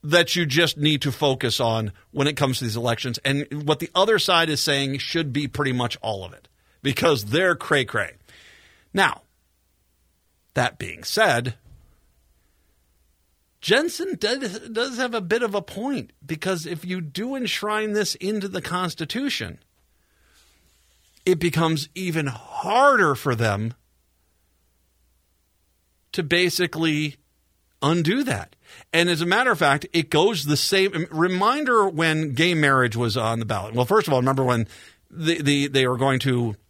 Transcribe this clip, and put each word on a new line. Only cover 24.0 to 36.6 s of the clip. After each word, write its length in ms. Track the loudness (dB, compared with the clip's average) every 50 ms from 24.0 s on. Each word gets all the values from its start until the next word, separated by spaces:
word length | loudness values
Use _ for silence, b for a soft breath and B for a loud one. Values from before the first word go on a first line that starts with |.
| _ _ _ _ _ _ _ _ _ _ _ _ _ _ _ _ _ _ _ _ _ _ _ _ _ _ _ _ _ _ _ _ _ _ _ _ _ _ _ _ _ _
to 100 | -6 -6
basically 960 | -4 0 0 2 2 0 0 0 -2 -2 -2 -2 -2 0 0 0 -2 -4 -8 _ _ _ _ _ _ _ _ _ _ _ _ _
undo 400 | 0 2 2 2 2 2 0 0
that. 320 | 0 -2 -4 -6 -6 -12 _ _ B B B B B B
And 160 | 0 2 2 2
as 120 | 2 0
a 60 | 2
matter 240 | 2 2 2 4 2
of 80 | 2 4
fact, 280 | 4 4 4 2 0 -2
it 180 | -2 -2 0 2
goes 340 | 4 4 4 4 2 0 0
the 120 | 0 0
same. 500 | 0 0 0 2 2 2 2 0 -4 -6 -4
Reminder 800 | -2 0 0 0 2 2 2 2 2 0 0 2 4 4 4 2
when 440 | 2 0 0 2 2 0 -2 -2
gay 220 | 0 0 2 2 2
marriage 420 | 2 4 4 4 4 2 2 0
was 200 | 0 -2 0 0
on 220 | 0 0 0 0 -2
the 60 | -2
ballot. 300 | -4 -4 -4 -4 -4 0
Well, 100 | 0 2
first 220 | 4 4 2 4
of 80 | 4 2
all, 60 | 2
remember 240 | 4 2 2 2 2
when 220 | 2 2 0 0 B B B B B B B B _
the, 320 | -12 -4 -2 -2 0 0
the, 260 | 2 0 2 2 0 0
they 180 | 0 0 2
were 100 | 2 0
going 240 | 0 2 2 2 2
to 360 | 0 0 0 0 0 -2 -4 -8